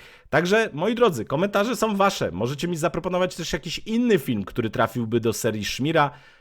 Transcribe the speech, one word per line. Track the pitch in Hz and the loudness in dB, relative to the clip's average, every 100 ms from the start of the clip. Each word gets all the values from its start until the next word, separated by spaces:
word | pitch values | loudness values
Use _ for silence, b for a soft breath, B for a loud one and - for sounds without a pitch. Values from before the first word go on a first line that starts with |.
| B B B | B B B
Także, | 147 175 214 208 | 0 4 2 2
moi | 139 196 233 | -2 -2 2
drodzy, | 240 175 202 | 2 2 -2
komentarze | 139 202 202 208 247 | 0 0 2 0 0
są | 220 196 | 0 2
wasze. | 196 - 104 | 2 2 -2
Możecie | 87 120 143 175 | -2 -4 -2 -4
mi | 170 | -2
zaproponować | 165 170 180 180 180 180 | -2 -2 -2 0 0 -2
też | 160 | -6
jakiś | 175 165 - | -6 -6 -8
inny | - 226 247 185 | -2 0 4 4
film, | - 107 | 2 -2
który | 98 - 110 | -2 -4 -2
trafiłby | - 113 127 113 117 | 0 0 0 0 0
do | 113 | 0
serii | 104 117 107 101 | 0 -2 -2 -4
Szmira. | - 139 160 139 B B B | -2 0 2 2 B B B